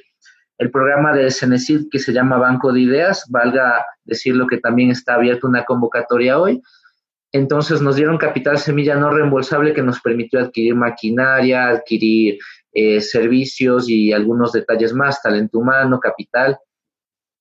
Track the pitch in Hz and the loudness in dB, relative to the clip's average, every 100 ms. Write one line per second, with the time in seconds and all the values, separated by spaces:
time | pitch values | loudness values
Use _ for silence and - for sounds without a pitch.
0 | _ _ _ _ _ - 123 135 135 143 | _ _ _ _ _ -6 -2 0 2 2
1 | 151 139 131 - 127 123 139 151 151 135 | 2 2 0 0 0 0 2 -2 -2 -6
2 | 135 123 131 127 127 127 135 127 123 139 | -2 0 2 2 2 2 2 2 2 2
3 | 180 190 123 123 120 131 127 120 - - | 0 -2 -2 0 0 2 0 0 -4 -12
4 | - 113 131 127 127 123 120 120 123 123 | -8 -6 -2 0 0 -2 0 2 2 0
5 | - 120 123 120 131 123 117 123 117 120 | 0 0 2 0 0 -2 -2 -2 -2 -4
6 | 117 120 123 143 190 254 - _ _ _ | -2 0 2 2 0 -2 -6 _ _ _
7 | _ _ _ 139 139 151 151 147 143 135 | _ _ _ -2 0 0 0 0 2 2
8 | 151 165 151 127 143 147 156 143 143 143 | 0 0 -2 -2 -2 -2 0 0 0 0
9 | 147 147 147 135 131 151 151 147 127 123 | 2 2 2 0 0 0 0 0 -2 -2
10 | 120 117 117 127 123 - 113 120 117 113 | -2 -4 -2 -2 -2 -2 0 0 -2 -2
11 | 110 120 131 131 127 127 123 117 - 110 | -4 0 0 2 2 2 0 -2 -2 -2
12 | 110 110 107 101 - - _ - 107 104 | 2 2 2 -2 -10 -20 _ 0 2 0
13 | 104 120 113 127 135 - 127 123 120 110 | 0 -2 2 0 -2 -2 0 0 0 2
14 | 107 104 107 120 120 113 - 113 113 127 | 2 2 0 0 0 -2 -2 -2 0 0
15 | 139 139 113 104 110 113 127 135 131 127 | -2 -2 -2 -2 -2 -2 0 0 0 0
16 | 110 - - 120 135 135 _ _ _ _ | -2 -6 -4 -2 -2 -4 _ _ _ _
17 | _ _ _ _ | _ _ _ _